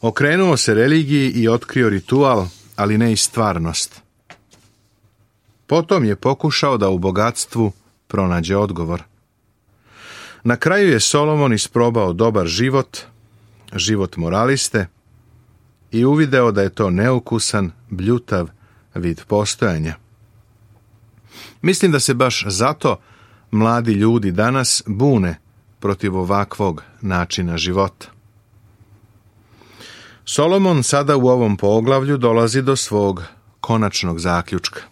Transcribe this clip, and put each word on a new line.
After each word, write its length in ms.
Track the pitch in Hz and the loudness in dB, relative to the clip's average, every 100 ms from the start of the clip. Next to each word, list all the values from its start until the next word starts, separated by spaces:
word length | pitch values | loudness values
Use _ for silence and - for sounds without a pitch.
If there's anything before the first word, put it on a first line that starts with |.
Okrenuo 560 | 117 107 139 170 190 135 | -2 0 0 2 2 2
se 180 | - | 2
religiji 560 | 107 123 160 143 147 135 | 2 4 2 2 0 0
i 180 | 117 113 | 0 2
otkrio 400 | 120 - 135 117 | 0 -2 0 0
ritual, 580 | 98 - 131 139 117 92 - - - | 0 0 2 2 2 -2 -10 -20 -4
ali 220 | 104 107 | 0 2
ne 140 | 117 | 2
i 40 | 107 | 0
stvarnost. 880 | - - 107 85 82 80 - - _ _ _ - _ _ _ _ _ _ _ _ _ _ _ _ _ | -2 -2 -2 -2 -4 -6 -10 -12 _ _ _ -20 _ _ _ _ _ _ _ _ _ _ _ _ _
Potom 380 | 156 165 196 | -2 0 0
je 120 | 113 101 | 0 0
pokušao 640 | 131 139 156 - 147 123 | -2 0 -2 0 0 0
da 100 | 101 | 0
u 100 | 95 | 0
bogatstvu 760 | 95 95 110 117 - 117 110 - _ _ _ | -2 0 0 -2 -10 -2 -2 -2 _ _ _
pronađe 500 | 101 92 87 82 98 | -2 0 0 0 0
odgovor. 460 | 104 85 82 85 - _ _ _ _ _ _ _ _ - - - - - | 0 -4 -6 -6 -10 _ _ _ _ _ _ _ _ -20 -20 -20 -20 -6
Na 120 | 117 120 | -2 0
kraju 360 | 156 190 196 | 2 2 4
je 80 | 120 | 2
Solomon 520 | - 147 151 151 143 | 2 0 2 2 2
isprobao 600 | 107 - - 120 117 95 | 0 -2 0 2 2 -2
dobar 340 | 87 113 107 85 | 2 0 2 -2
život, 520 | 82 127 135 131 - - _ _ _ _ _ - | 0 0 0 -2 -10 -20 _ _ _ _ _ -12
život 440 | 95 90 107 92 - | -6 -2 -2 -2 -4
moraliste, 720 | 82 92 120 135 - 113 90 _ _ _ _ _ _ _ _ _ _ | -2 0 0 0 -2 -2 -4 _ _ _ _ _ _ _ _ _ _
i 140 | 113 | 0
uvideo 480 | 127 147 151 131 120 | 2 2 2 2 2
da 100 | 101 | 2
je 80 | 98 | -2
to 200 | - 104 | 0 0
neukusan, 840 | 90 117 127 - 117 - 107 92 - - | 2 2 0 -2 -4 -2 -2 -4 -8 -14
bljutav 580 | 92 95 123 - 98 82 - _ _ _ | -6 -2 -2 -2 -4 -4 -10 _ _ _
vid 260 | - 87 82 - | -6 -6 -6 -2
postojanja. 680 | 104 107 - 113 82 78 78 _ _ _ _ _ _ _ _ _ _ _ _ - - - _ | -2 -2 -2 -2 -2 -6 -8 _ _ _ _ _ _ _ _ _ _ _ _ -20 -20 -20 _
Mislim 300 | 156 185 190 | -2 2 2
da 80 | 147 | 2
se 140 | - | 0
baš 300 | 123 131 - 104 | 2 2 0 -6
zato 540 | 95 120 151 135 98 _ - - _ _ | 0 0 0 -2 -2 _ -20 -20 _ _
mladi 420 | 107 110 117 117 | 0 2 2 0
ljudi 400 | 101 110 117 98 | 2 2 2 0
danas 500 | 87 113 131 123 - - | 0 0 0 -2 -4 -4
bune 520 | 101 139 123 90 82 _ _ _ _ | 0 2 2 0 -4 _ _ _ _
protiv 360 | 101 101 104 92 | -6 -4 -4 -4
ovakvog 680 | 90 101 101 - 101 78 - _ | -2 -2 -2 -4 -4 -4 -12 _
načina 580 | 104 90 87 - 87 85 | -4 -2 -2 -4 -4 -4
života. 480 | 90 92 98 - - _ _ _ _ _ _ _ _ _ _ _ _ _ _ _ - - - - - - | -4 -2 -2 -4 -20 _ _ _ _ _ _ _ _ _ _ _ _ _ _ _ -20 -20 -20 -20 -20 -20
Solomon 580 | - - 156 190 190 160 | -8 0 2 4 4 2
sada 340 | 120 143 143 143 | 2 0 2 2
u 120 | 127 | 4
ovom 280 | 127 113 98 | 4 2 0
poglavlju 600 | 101 110 113 135 135 143 | 2 2 2 0 2 0
dolazi 460 | 120 113 117 123 | 2 2 2 0
do 140 | 131 135 | 0 -2
svog 460 | - 104 101 92 87 - _ _ | 0 0 0 -2 -8 -20 _ _
konačnog 580 | - 113 104 - 92 82 | -2 0 0 -2 -6 -4
zaključka. 640 | 87 87 - 92 - - - | -2 -2 -2 -8 -8 -12 -20